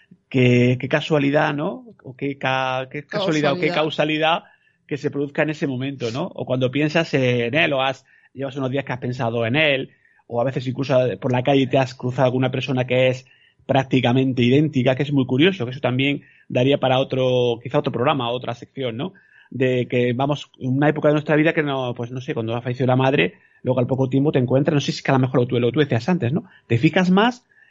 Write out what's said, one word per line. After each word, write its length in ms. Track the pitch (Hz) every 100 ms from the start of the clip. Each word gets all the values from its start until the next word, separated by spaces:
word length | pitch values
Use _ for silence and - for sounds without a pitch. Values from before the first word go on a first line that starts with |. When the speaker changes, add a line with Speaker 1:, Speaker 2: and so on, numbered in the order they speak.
| _ - _
Speaker 1:
qué, 480 | 127 127 123 123 127
qué 100 | 135
casualidad, 680 | 156 - 151 139 147 151
¿no? 320 | 143 170 254 240 -
O 120 | 135 127
qué 200 | 139 139
ca-, 520 | 131 131 131 131 131
qué 140 | 147 143
casualidad 460 | - 190 156 147
o 20 | 139
qué 120 | 151
Speaker 2:
Causalidad. 60 |
Speaker 1:
causalidad 680 | 143 156 - 151 156 156 175 - _ _ _ _
que 100 | 143
se 120 | 147
produzca 320 | 143 143 139
en 80 | 151
ese 160 | 151 156
momento, 440 | 127 135 135 120
¿no? 140 | 123 175
O 100 | -
cuando 260 | 127 131 127
piensas 420 | 135 151 165 165
en 400 | 143 127 123 117
él, 180 | 143 160
o 80 | 135
has, 240 | 135 135 _ _ _
llevas 220 | 123 139 139
unos 140 | 135
días 140 | 135
que 80 | 131
has 60 | 127
pensado 480 | 123 127 117 117 113
en 100 | 143
él, 340 | 156 135 165 _ _ _ _
o 140 | 117
a 40 |
veces 220 | 127 127 127
incluso 320 | 127 139 131 127 95
por 120 | 127
la 100 | 123
calle 240 | 131 139 127
te 120 | 135
has 160 | 127
cruzado 360 | - 123 131 131
con 60 | 127
una 120 | 131
persona 360 | 131 131 127 127
que 220 | 127 131
es 180 | 127 - _ _ _ -
prácticamente 760 | 135 131 131 120 131 131 127
idéntica, 520 | 120 135 151 131 123
que 100 | 131
es 80 | 147
muy 120 | 143
curioso, 400 | 127 127 175 190
que 60 | 120
eso 100 | 131
también 420 | 123 123 139 139 - _ _
daría 300 | 123 131 139
para 200 | 131 127
otro, 600 | 135 131 127 127 120 117
quizá 160 | 123 147
otro 140 | 143
programa, 380 | 120 131 147 117
otra 240 | 123 120
sección, 440 | 117 - - 127 113
¿no? 160 | 185 - _ _ _
De 360 | 120 131 127 120
que 240 | 123 123
vamos, 380 | 120 139 147 - _
en 180 | 127 135
una 140 | 147
época 180 | 151 151
de 60 |
nuestra 220 | 151 147 151
vida 180 | 156
que 80 | 160
no, 320 | 147 135 123
pues 160 | 120 120
no 100 | 127
sé, 140 | 127
cuando 200 | 131 110
ha 60 | 117
fallecido 260 | 127 123 127
la 100 | 131
madre, 380 | 131 143 170 - _ _
luego 180 | - 127
al 60 | 123
poco 240 | 131 131
tiempo 220 | 139 143
te 60 | 147
encuentras, 360 | 120 131 143
no 60 | 143
sé 120 | 147
si 60 | 151
es 40 |
que 100 | -
a 20 |
lo 60 | 135
mejor 200 | 127 131
lo 60 | 123
tú, 120 | 123
lo 140 | 120
tú 80 | 123
decías 260 | 143 117 117
antes, 200 | 180 120
¿no? 140 | 170 - _ _
Te 100 | 117
fijas 340 | 156 190 180
más 360 | 190 233 247 _ _ _